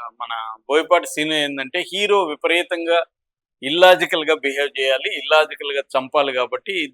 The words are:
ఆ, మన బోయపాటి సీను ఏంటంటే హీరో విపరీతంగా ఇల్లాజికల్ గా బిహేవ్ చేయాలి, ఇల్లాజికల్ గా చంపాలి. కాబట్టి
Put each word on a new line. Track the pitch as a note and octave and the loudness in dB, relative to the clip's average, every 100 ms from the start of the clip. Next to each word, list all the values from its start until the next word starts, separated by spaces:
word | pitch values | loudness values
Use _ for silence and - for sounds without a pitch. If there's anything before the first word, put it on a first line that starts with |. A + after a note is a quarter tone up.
ఆ, | A#2+ - | -18 -12
మన | A#2 A#2 A2+ A2 - | -10 -8 -10 -12 -2
బోయపాటి | D3 D#3 F3 D#3 | 0 4 2 2
సీను | - D#3 | -4 -4
ఏంటంటే | D#3 C#3+ C#3 C3 F3+ F3 | -2 -2 -4 -6 -6 -6
హీరో | F#3 G#3 G3+ | -4 0 2
విపరీతంగా | E3+ D3 E3 E3+ F3 F3 E3+ E3+ E3 _ _ _ _ _ | 0 -2 0 0 0 -4 0 0 0 _ _ _ _ _
ఇల్లాజికల్ | C3 D#3+ F#3 F3+ E3 F3 | -6 4 6 6 4 -2
గా | D3+ | 0
బిహేవ్ | D#3 C#3 C3+ C#3+ C3+ | 0 -2 -2 -4 -2
చేయాలి, | C3+ C3 F3+ F3 | 0 0 -2 -8
ఇల్లాజికల్ | C3+ D#3 D3+ D3+ D3 | 2 4 4 -2 -6
గా | C#3 | -6
చంపాలి. | - C3+ C3 D3+ C#3 | -4 -4 0 0 0
కాబట్టి | B2+ A#2+ B2+ - F#3+ D3 | 0 -2 -4 -6 -6 -6